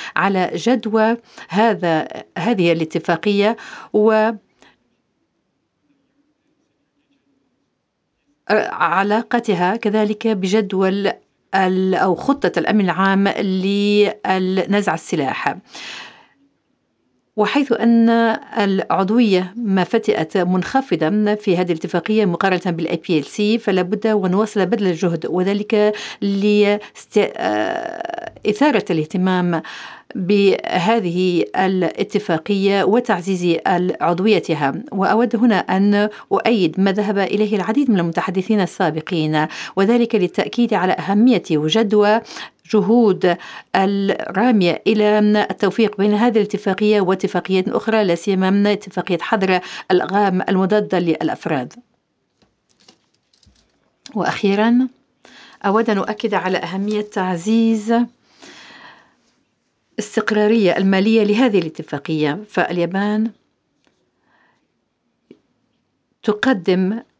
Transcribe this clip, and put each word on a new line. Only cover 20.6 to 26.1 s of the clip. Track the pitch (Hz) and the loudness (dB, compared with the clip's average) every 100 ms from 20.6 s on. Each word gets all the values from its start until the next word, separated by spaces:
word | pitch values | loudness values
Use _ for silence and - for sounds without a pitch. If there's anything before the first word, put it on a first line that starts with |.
| 180 254 269 170 156 208 208 | 0 -4 -2 -2 0 0 0
في | 208 208 175 | 0 0 0
هذه | 175 | 0
الاتفاقية | 165 185 175 - 214 | -4 -2 -4 0 0
مقارنة | 202 170 196 180 180 165 | 2 0 0 0 -2 -4
بالآي | 170 165 - | -4 -6 -2
بي | 160 | -2
ال | |
سي، | 139 - 208 226 | -2 -4 0 0
فلا | 214 185 | 0 -2
بد | 180 202 220 | -2 -2 0
ونواصل | 214 180 185 214 214 185 | 0 0 0 0 -2 0
بذل | 202 196 | 0 0
الجهد، | 160 180 165 160 | 0 -2 -2 -4
وذلك | 175 185 202 208 214 208 214 - | -2 -2 -2 0 2 2 0 -10